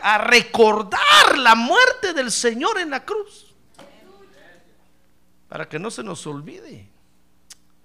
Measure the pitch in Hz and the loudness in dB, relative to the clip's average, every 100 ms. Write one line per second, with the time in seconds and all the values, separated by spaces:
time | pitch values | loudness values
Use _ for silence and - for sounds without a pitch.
0 | 202 214 214 233 - - 214 208 208 - | -2 0 2 2 2 2 2 2 -4 -2
1 | 571 605 571 294 247 226 240 392 508 523 | 4 6 6 4 4 4 4 2 2 0
2 | 381 320 247 - 240 226 349 415 330 269 | -6 -4 -4 -2 -4 -2 -4 -4 -6 -10
3 | - 427 403 - _ _ _ _ - 359 | -8 -10 -10 -18 _ _ _ _ -20 _
4 | 359 392 381 _ - - _ _ _ _ | _ _ _ _ -20 -20 _ _ _ _
5 | _ _ _ _ _ - 160 151 214 202 | _ _ _ _ _ -16 -14 -12 -12 -14
6 | 220 165 156 143 160 359 320 143 101 _ | -14 -14 -14 -16 -16 -20 -20 -20 -20 _
7 | _ _ _ _ _ - _ _ | _ _ _ _ _ -20 _ _